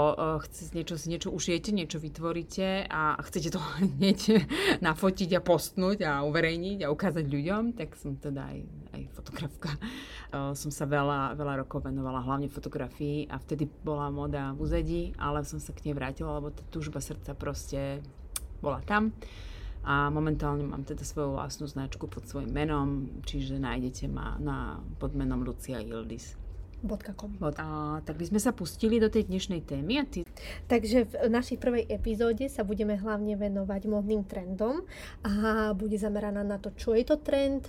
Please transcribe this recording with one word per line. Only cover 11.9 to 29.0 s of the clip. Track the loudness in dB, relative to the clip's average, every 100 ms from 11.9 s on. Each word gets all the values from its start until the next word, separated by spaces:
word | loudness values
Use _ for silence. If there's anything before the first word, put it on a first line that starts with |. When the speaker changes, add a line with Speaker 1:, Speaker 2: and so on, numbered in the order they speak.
| -2 -2 -2
Speaker 1:
hlavne | 0 0 -2
fotografii | -4 -6 -4 -6 -4 -2 -2 -4
a | -6
vtedy | -4 -2
bola | -2 -4 -4 -2 -2
móda | -2 -2 -2 -2
v | -2
úzadí, | 2 2 2 0 -2 -2
ale | 0 0
som | -2 -6
sa | -8
k | -6 -4
nej | -2
vrátila, | -4 -4 -4 -4
lebo | -4
tá | -8 -8
túžba | -6 -4 -6
srdca | -6 -8 -8
proste | -6 -6 -6 -4 -4 -4 -6 -10 -14 -10 -10 -10 -6
bola | -4 -2
tam. | 2 2 2 -2 -12 -12 -12 -10 -8 -6
A | 2 4 4
momentálne | 4 2 2 2 0
mám | -2 -4 -6
teda | -6
svoju | -4 -2 -2
vlastnú | -2 -4 -6 -6
značku | -6 -6 -6 -8
pod | -8
svojím | -8 -6 -2
menom, | 0 2 2 2 0 -4 -6
čiže | -4 -2 -2 -2
nájdete | -2 -2 -2 -4 -4
ma | -2 -4 -2
na, | -2 -2 -4 -6 -8
pod | -6 -4
menom | 0 0 0
Lucia | -2 -6 -6 -6
Yildiz. | -4 -6 -6 -8 -10 -10 -10 -10 -10 -8
Speaker 2:
Bodka | -6 -6 -8
com. | -10 -8
Speaker 1:
Bod-, | -4 -2 -2
a, | -4 -4 -4 -4
tak | -6
by | -6
sme | 0 2
sa | 2
pustili | 0 -4 0 4
do | 6